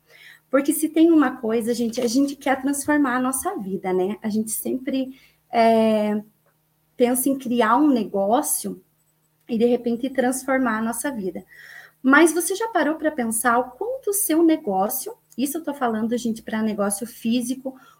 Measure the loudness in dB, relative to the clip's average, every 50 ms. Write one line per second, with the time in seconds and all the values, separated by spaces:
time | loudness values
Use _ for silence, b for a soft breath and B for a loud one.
0 | B B B B B B B B B _ 0 2 2 2 0 0 -2 0 4 4
1 | 6 6 6 6 4 2 0 -4 -4 -2 -2 -2 0 -2 -2 0 -2 -2 -2 -2
2 | -2 0 2 2 2 0 -2 -4 -2 0 0 0 0 -2 -2 -2 0 0 2 2
3 | 2 2 0 0 -2 -2 -2 -4 -4 -4 -6 -6 -6 -6 -6 -4 -2 -2 0 0
4 | 0 0 -2 -4 -4 -4 -2 -2 -2 -4 -6 -6 -4 -4 -6 -4 -4 -4 -2 -2
5 | -4 -4 -8 B B B B B _ _ 0 2 4 4 4 4 4 4 2 2
6 | 0 0 -2 -4 -6 -8 _ _ _ _ _ _ _ _ _ _ _ _ _ 0
7 | 2 2 2 0 0 0 -2 -2 -2 -2 0 2 2 4 4 4 4 4 4 2
8 | 0 -2 -2 0 2 2 2 2 2 0 -4 -4 -6 -8 -10 -10 -14 _ _ _
9 | _ _ _ _ _ _ _ _ _ -6 0 2 2 2 2 2 0 -2 -4 -2
10 | -4 -4 -2 0 0 0 -2 -2 -2 -2 0 0 0 0 0 -2 -2 -4 -4 -4
11 | -6 -6 -6 -6 -6 -6 -8 -8 -12 B B B B B B B B B B _
12 | 2 6 6 8 8 6 4 0 -2 -4 -4 -4 -4 -2 -2 0 0 0 -2 -2
13 | -2 -4 -2 -2 -4 -4 -4 -2 0 0 0 0 0 -2 -8 -8 -8 -8 -8 -6
14 | -4 -4 -4 -2 -2 0 2 4 4 4 4 2 0 -2 -2 0 -2 -2 -4 -6
15 | -8 -10 -14 -16 _ _ _ -4 -4 -4 -4 -6 -8 -8 -6 -4 -2 -2 -2 -2
16 | -2 -2 -2 -2 -2 -4 -6 -6 -6 -6 -4 -2 -2 -2 -2 -2 -2 -2 -2 -4
17 | -8 -10 -12 -8 -4 -2 -2 0 -2 -4 -6 -6 -8 -10 -12 B B B B